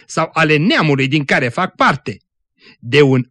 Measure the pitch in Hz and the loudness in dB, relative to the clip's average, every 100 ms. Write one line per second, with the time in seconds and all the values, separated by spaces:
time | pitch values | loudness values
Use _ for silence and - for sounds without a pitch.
0 | _ - 160 - 156 151 175 277 165 135 | _ -6 -4 -2 0 2 2 0 0 0
1 | 135 151 139 185 127 139 180 - 254 147 | 0 -2 -2 -2 -2 -4 -6 0 0 0
2 | - 110 _ _ _ _ _ _ 117 139 | -8 -16 _ _ _ _ _ _ -2 2
3 | 143 131 123 | 4 2 -2